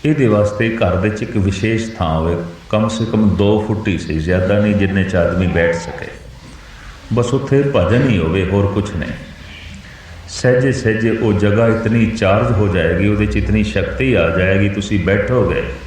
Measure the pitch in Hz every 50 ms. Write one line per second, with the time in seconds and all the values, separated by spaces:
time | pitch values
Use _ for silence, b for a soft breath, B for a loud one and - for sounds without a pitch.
0 | - 151 151 139 131 110 107 104 104 104 - - 113 113 113 - 107 90 92 92
1 | 95 107 104 - 117 - - 107 92 101 95 - - 110 110 107 - - - -
2 | 90 80 80 80 80 82 87 85 - - - - - - - 107 110 113 - -
3 | 117 110 - 110 110 101 87 85 101 101 107 107 104 - 107 98 - 107 87 78
4 | - 80 80 80 78 87 90 90 90 95 101 104 104 107 101 95 98 95 98 98
5 | 92 92 - 90 85 - - 92 95 90 78 82 85 85 85 - - - - -
6 | - - - - - - - - - B B B B B B B B B B B
7 | B - 110 120 120 - 135 135 - - 139 139 147 143 139 113 90 87 110 123
8 | 139 135 110 90 80 80 85 98 92 85 98 101 98 98 98 101 101 - - 90
9 | - - - - - - - B B B B B B B B B B B B B
10 | B B B B B - - - - 127 127 127 135 135 117 95 - 110 107 110
11 | 113 113 110 - - 110 104 92 101 104 101 110 113 113 110 - - 110 113 117
12 | 110 95 - - 107 95 98 110 123 123 117 95 107 98 90 90 80 82 87 92
13 | 98 104 104 101 104 104 - 110 101 - 107 107 101 - - 101 90 - - -
14 | 131 131 120 92 82 85 87 92 92 95 98 98 101 101 101 107 98 - 107 98
15 | 82 95 101 104 98 - 123 123 101 87 80 64 - - - - -